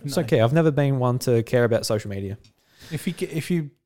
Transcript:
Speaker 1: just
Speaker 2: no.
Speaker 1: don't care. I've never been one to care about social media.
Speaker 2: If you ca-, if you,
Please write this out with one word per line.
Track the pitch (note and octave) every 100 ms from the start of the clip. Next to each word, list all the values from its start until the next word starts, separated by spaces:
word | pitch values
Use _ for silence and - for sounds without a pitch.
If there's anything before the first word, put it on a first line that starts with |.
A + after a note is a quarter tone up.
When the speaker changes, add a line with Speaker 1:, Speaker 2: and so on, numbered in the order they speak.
Speaker 1:
just | C#3+ D#3+
Speaker 2:
no. |
Speaker 1:
don't | C3+
care. | D3
I've | A#2
never | D#3 D#3+
been | C#3+ C#3 C3+
one | B2 B2
to | - A#2
care | A#2 B2
about | A#2+ A2 -
social | A2 G#2
media. | G2 G2 G2 _ _ _ _ -
Speaker 2:
If | D#3 -
you |
ca-, | E3+ F3
if | D#3+ -
you, | F3 D3 _